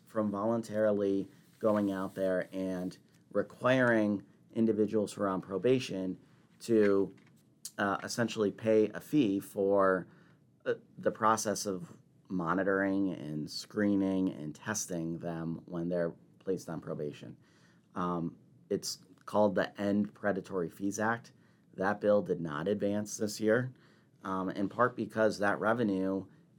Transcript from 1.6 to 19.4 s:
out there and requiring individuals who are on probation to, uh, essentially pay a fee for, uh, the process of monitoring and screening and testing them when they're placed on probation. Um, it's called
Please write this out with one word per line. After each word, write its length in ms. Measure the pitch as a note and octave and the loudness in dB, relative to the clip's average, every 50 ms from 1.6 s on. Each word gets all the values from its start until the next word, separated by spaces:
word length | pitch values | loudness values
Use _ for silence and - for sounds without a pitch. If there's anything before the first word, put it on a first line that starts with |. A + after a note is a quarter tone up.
| - A2 G#2+ G#2+ G2+ G2+ | 0 2 2 2 2 0
out 240 | F#2+ F#2+ F#2+ G2 - | 0 -2 -4 -6 -4
there 320 | F#2+ F#2+ F#2+ F#2 F#2 - - G2 | -2 0 0 0 0 -2 -4 -6
and 440 | F#2+ F#2+ F#2 F#2 F2+ F2+ F#2 - - _ _ _ _ _ _ - | -6 -4 -4 -4 -4 -4 -6 -8 -10 _ _ _ _ _ _ -4
requiring 880 | G#2 G2 - - - - B2 C3 C3 B2+ A#2+ A#2 A2 G#2+ G#2 G#2 F#2+ - - - _ _ _ - | -4 -4 -4 -6 -2 0 2 4 4 4 4 4 4 4 2 0 -2 -4 -10 -20 _ _ _ -2
individuals 560 | A#2 A2+ A2+ G#2+ G#2+ G#2+ G#2 A2 A2 G#2 F#2+ | 2 2 2 4 2 0 0 0 0 -2 -2
who 120 | - G2+ G2+ | -2 -2 -2
are 40 | G2 | -2
on 140 | F#2+ F2+ | -2 -2
probation 760 | E2 F#2 G2 F#2+ F2 B2 C3 B2+ B2+ - G#2 F#2+ F#2 F#2 F2+ - - - - - _ _ _ _ | -4 -6 -4 0 2 2 2 2 0 -4 -6 -4 -4 -4 -6 -8 -12 -20 -20 -20 _ _ _ _
to, 500 | - - A2+ A2 G#2 G2+ G2 G2 G2 F#2 - - - - _ _ _ _ _ _ - - - - | -2 2 4 4 6 6 6 4 2 0 -4 -10 -20 -20 _ _ _ _ _ _ -18 -12 -4 -2
uh, 200 | G#2 G2+ F#2+ - - | 0 0 0 -2 -4
essentially 440 | - - - A#2 G#2+ - A2 G#2+ G2 | -6 -2 -2 -2 -2 0 0 0 0
pay 400 | F#2+ - A2 A2 A2 A2 G#2+ G#2 - | 0 0 2 4 4 6 4 4 0
a 60 | F2 | -6
fee 400 | - - - D3+ B2+ G2+ F#2+ G2 | -6 0 2 2 4 4 2 0
for, 680 | F#2+ - - A2 G2 G2 G2 G2+ F#2+ F#2+ F#2 F#2 E2+ - - - - - - _ _ _ _ _ - | -2 -4 -4 -2 2 4 4 6 6 6 4 2 0 -6 -14 -20 -20 -20 -20 _ _ _ _ _ -6
uh, 100 | C3 A#2+ - - _ - - | -6 -6 -6 -8 _ -18 -4
the 120 | F#2 - | -2 -2
process 540 | - - A2+ A2 A2 G#2+ - A2 G2 - - | 0 2 2 2 2 2 2 -2 -4 -2 -2
of 260 | G#2 F#2+ F2+ F2 - - - _ _ _ _ _ - | -4 -4 -6 -8 -12 -16 -20 _ _ _ _ _ -6
monitoring 840 | F#2+ F#2 E2 E2 F2 F#2 F#2+ G2 G2 F#2+ G2 G2 F#2+ G2 G2 F#2 | -4 -2 -2 0 0 2 2 2 2 2 2 2 2 0 0 -2
and 380 | E2+ - - D2+ D2+ D#2 D2 D#2 | -2 -6 -8 -6 -6 -6 -6 -6
screening 800 | - - - - - G#2+ G#2 G2+ G2+ G2 F#2+ F#2+ F#2+ F#2 F#2 F#2+ | -8 -12 -12 -6 -2 0 2 4 4 4 2 2 2 2 0 0
and 260 | - - D2+ D#2 D2 | -2 -4 -8 -10 -10
testing 600 | - - A2 G#2 G2+ - - F2+ E2+ E2 E2 E2+ D#2+ | -8 -8 -6 -4 -4 -4 -4 -4 -4 -4 -4 -6 -6
them 420 | E2 E2+ E2 E2 E2 E2 E2 - - | -6 -6 -6 -4 -4 -6 -6 -8 -8
when 240 | E2+ F2 E2+ E2+ F2 | -8 -8 -6 -4 -2
they're 240 | F2 F2 E2+ E2 - - - _ _ _ | 0 0 0 -2 -4 -8 -14 _ _ _
placed 300 | - G2 F#2 E2+ - - | -6 -4 -4 -4 -4 -8
on 100 | E2 D#2+ | -10 -10
probation. 560 | - - D#2+ D2 D2+ D2 C#2 - - - - - _ _ _ _ - _ _ _ _ _ - | -8 -8 -8 -6 -6 -8 -8 -10 -14 -16 -18 -18 _ _ _ _ -20 _ _ _ _ _ -6
Um, 400 | F#2+ F2+ F2 F2+ F2 E2+ E2+ - - - - - - - - | -4 -2 -2 -2 -2 -4 -6 -8 -10 -18 -20 -20 -20 -6 -4
it's 300 | G2+ F#2 - - - - - - - - _ | -4 -4 -2 -6 -8 -10 -12 -20 -20 -20 _
called 300 | - - G#2 | -2 2 4